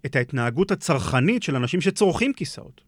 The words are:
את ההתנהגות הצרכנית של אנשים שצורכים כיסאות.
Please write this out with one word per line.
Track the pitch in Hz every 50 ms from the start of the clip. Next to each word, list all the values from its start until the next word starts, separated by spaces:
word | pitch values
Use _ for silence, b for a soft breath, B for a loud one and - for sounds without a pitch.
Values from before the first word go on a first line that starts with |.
| -
את | 139 -
ההתנהגות | 135 123 - - 131 117 120 120 160 196 190
הצרכנית | 202 - - - 151 135 95 85 131 127 123 180 240 240
של | - - 139
אנשים | 131 123 120 - 180
שצורכים | 151 190 185 - 214 190 160 - 226 277
כיסאות. | 269 - 156 131 - - - 147 - _ _